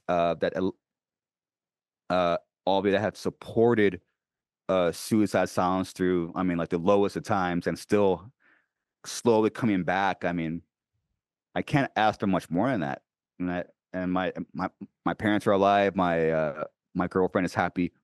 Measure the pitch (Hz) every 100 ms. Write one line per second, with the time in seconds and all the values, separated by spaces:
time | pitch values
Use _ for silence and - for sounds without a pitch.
0 | - 87 85 82 87 85 95 - _ _
1 | _ _ _ _ _ _ _ _ _ _
2 | - 90 87 85 - _ 92 98 98 95
3 | 104 - 92 - - 113 117 113 101 90
4 | _ _ _ _ _ _ - 92 85 -
5 | - 110 101 98 90 - 90 92 92 -
6 | 90 90 85 - 92 85 82 87 87 101
7 | 98 92 - 101 90 87 90 82 - 104
8 | 98 87 101 _ _ _ _ _ _ _
9 | - - 120 110 110 - 110 95 85 92
10 | 98 90 90 87 80 85 - _ _ _
11 | _ _ _ _ _ 90 - 147 131 -
12 | 107 101 101 87 - 85 127 113 71 67
13 | _ _ _ - 90 90 - _ _ 92
14 | 90 90 90 - - 73 95 - - _
15 | 85 85 107 104 110 98 98 101 101 92
16 | 87 82 80 80 78 76 76 _ _ 92
17 | 90 95 90 101 87 - 87 - 87 _